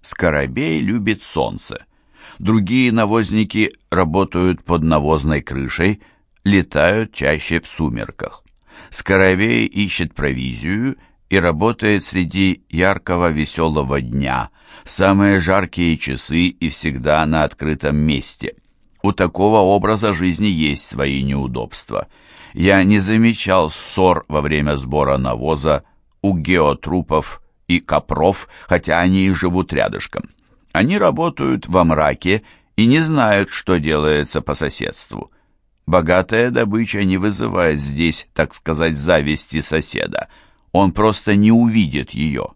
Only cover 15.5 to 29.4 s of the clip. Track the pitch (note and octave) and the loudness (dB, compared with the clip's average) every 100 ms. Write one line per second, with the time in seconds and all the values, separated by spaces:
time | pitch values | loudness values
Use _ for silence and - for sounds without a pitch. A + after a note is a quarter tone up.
15.5 | F#2+ F2 - E2+ D#2+ - C2 - D#2+ F2+ | 0 0 -2 0 0 -4 -6 -2 0 0
16.5 | - D#2+ - D#2+ C2+ B1+ D2+ D#2 D#2 D2 | -2 -6 -4 -6 -2 0 2 2 0 -2
17.5 | - D2+ D2+ D2 D2+ D2+ C#2 - - - | -4 -6 -4 -2 0 0 0 -4 -10 -12
18.5 | - _ _ _ _ G2 - F2+ F2+ G2+ | -12 _ _ _ _ -4 0 -2 2 2
19.5 | A2 F#2+ G2+ G2 G#2+ G#2+ F2 F2+ D#2+ G#2 | 4 4 2 2 0 0 0 -2 0 0
20.5 | E2 D2+ C#2+ - B1+ C#2 C2+ C2+ C#2 C2 | 0 0 0 -6 -4 -2 -2 -2 -2 -4
21.5 | B1 A1+ - - G1+ - _ _ - - | -6 -8 -12 -8 -8 -8 _ _ -20 -16
22.5 | - F2+ F#2+ F#2 G#2 F#2+ A2+ A#2 G#2+ F#2+ | -2 2 4 4 4 4 2 2 2 0
23.5 | F#2+ D#2 - - - F#2 D#2+ - D2+ D2 | 2 2 -4 -6 2 2 2 0 -2 0
24.5 | D2+ D2 D2 B1+ D2 C2+ C2+ B1+ A#1 C#2 | 0 0 -2 -2 0 0 0 -2 -4 -2
25.5 | D2+ D2+ C#2 _ _ _ _ G2+ F2+ D2+ | -2 0 0 _ _ _ _ -2 -2 0
26.5 | F2+ D2 C#2+ - F2 D#2+ D#2 - - _ | 2 2 0 -4 -4 0 -2 -2 -16 _
27.5 | _ - F2 - D2+ - C#2+ E2 G3 - | _ -2 -2 0 -2 -2 0 0 0 -10
28.5 | - - F2 - D#2+ F2+ F#2+ F#2+ F2 | -20 -2 -2 0 0 2 2 2 0